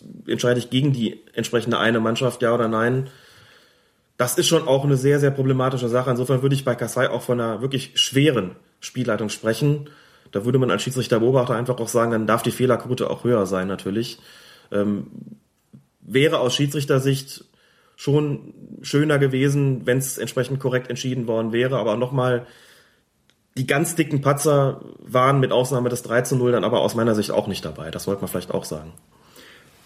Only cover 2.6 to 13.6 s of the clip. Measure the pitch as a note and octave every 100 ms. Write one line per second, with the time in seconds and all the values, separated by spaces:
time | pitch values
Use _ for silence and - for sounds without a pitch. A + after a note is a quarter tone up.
2.6 | A2+ A2 A#2 C3 C3+ - - - - -
3.6 | _ _ _ _ _ - B2 - A#2+ E3
4.6 | C3 C#3 C#3+ C3+ C3+ C#3+ C#3+ C#3 C3 C3
5.6 | C3 C3 A#2+ A#2+ B2+ B2 B2+ C3 C3+ C3+
6.6 | C3 A#2+ A#2 - C3 B2 - A#2+ A#2 G#2+
7.6 | C3+ C3+ - - - C3+ D3 B2 F#2 -
8.6 | _ _ - C3 A#2 G#2 G#2+ - A2 A2
9.6 | D3 D3 C#3+ - - _ _ G2+ A2+ C3
10.6 | B2 G2+ - C3+ A2+ A#2 A#2 C3+ A#2+ A2+
11.6 | B2 A#2+ A2+ A#2+ A#2 A2+ G#2+ A#2 A#2+ -
12.6 | B2 A2+ B2 B2 - - A#2+ A#2+ F#2 F#2+